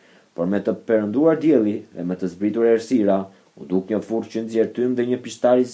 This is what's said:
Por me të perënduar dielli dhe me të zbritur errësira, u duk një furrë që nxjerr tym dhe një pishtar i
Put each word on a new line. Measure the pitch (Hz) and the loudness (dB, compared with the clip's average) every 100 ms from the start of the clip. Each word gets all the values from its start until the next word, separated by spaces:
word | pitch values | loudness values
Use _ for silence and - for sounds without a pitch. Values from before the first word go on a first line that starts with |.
| _ _ _ | _ _ _
Por | - 87 | -4 -2
me | 101 | 0
të | 104 98 - | -2 -4 0
perënduar | 110 104 120 160 160 | 0 2 2 2 2
dielli | 151 131 107 107 - | 4 4 2 -2 -8
dhe | 87 | -10
me | 87 90 | -6 -4
të | 92 | -6
zbritur | 87 101 107 117 | -4 -4 2 2
errësira, | 113 110 123 101 95 95 - _ | 2 2 0 2 0 -2 -14 _
u | - - | -20 -4
duk | 92 95 | -4 -2
një | 104 | -4
furrë | - 113 110 | -2 -6 -4
që | 113 | -8
nxjerr | 113 113 107 | -4 -2 -2
tym | - 123 123 | -2 -2 0
dhe | 120 | -2
një | 123 | -4
pishtar | 120 - 120 127 | -6 -2 2 4
i | 123 | 2